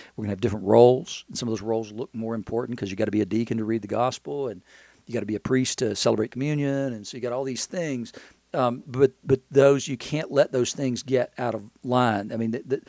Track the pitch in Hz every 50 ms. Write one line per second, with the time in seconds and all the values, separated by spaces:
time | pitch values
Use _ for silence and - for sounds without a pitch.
0 | - - _ - 107 104 101 92 101 110 92 107 95 95 110 117 120 123 127 131
1 | 180 - - - - _ - - 127 117 113 101 98 110 113 113 113 104 104 110
2 | 131 - - 113 113 113 117 113 98 - 107 113 127 - 120 113 - 98 95 95
3 | 110 104 101 107 104 92 107 113 117 113 117 113 110 107 113 113 101 101 104 107
4 | 120 131 - - _ 147 143 143 139 123 101 90 _ _ - - - - _ _
5 | _ - 113 117 104 101 107 101 - - 131 131 131 - - - 127 110 101 -
6 | - 123 113 107 110 - - 120 135 147 151 147 143 139 139 139 139 135 120 107
7 | 104 - - 127 110 120 120 131 139 135 127 117 - - - 185 170 156 135 123
8 | 117 117 - - - - _ _ _ _ - 165 131 120 117 127 - - 123 127
9 | 139 135 - _ _ - 135 131 _ _ - 135 135 139 143 139 - - 139 117
10 | - - - 151 160 - 143 139 151 - - 127 123 - - - 139 131 123 110
11 | - 127 131 127 120 - _ - 127 120 110 107 101 104 _ _ - 123 123 127
12 | 123 120 107 101 101 110 120 113 117 113 110 131 - 131 127 - -